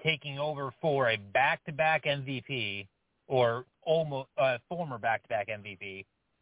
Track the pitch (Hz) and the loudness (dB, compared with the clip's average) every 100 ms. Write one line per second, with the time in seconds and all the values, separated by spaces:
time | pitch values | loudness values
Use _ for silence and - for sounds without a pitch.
0 | 160 156 147 139 151 143 139 - 165 139 | -2 -2 -6 -6 -4 -4 -6 -2 0 2
1 | 120 110 101 127 143 165 - 151 156 156 | 2 0 0 2 4 2 -4 0 2 2
2 | 151 143 135 131 - 131 104 101 98 _ | 0 -2 -4 -6 -6 -6 -6 -8 -12 _
3 | _ _ - 127 120 117 - _ 170 160 | _ _ 0 4 4 2 -6 _ 2 2
4 | 156 135 135 - 131 120 - 175 160 117 | 2 -4 -4 2 2 2 -4 -6 -4 -2
5 | 117 110 - 113 101 107 104 95 101 95 | 0 0 0 -2 -2 -6 -10 -12 -12 -12
6 | 98 _ _ _ | -14 _ _ _